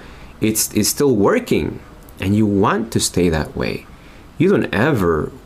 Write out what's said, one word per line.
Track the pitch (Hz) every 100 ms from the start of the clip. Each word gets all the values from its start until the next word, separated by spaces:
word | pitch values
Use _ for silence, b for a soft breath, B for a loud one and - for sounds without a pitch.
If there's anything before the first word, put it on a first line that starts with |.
| B B B B
it's, | 107 107 -
it's | - -
still | - 143 110
working, | 104 233 247 104 - - - - - -
and | 95 104
you | 107
want | 101 113 202 226
to | 104
stay | - - 87
that | 78 73 -
way. | 58 - - B B B B -
You | 175
don't | 165 -
ever | 95 143 123 85 78 - -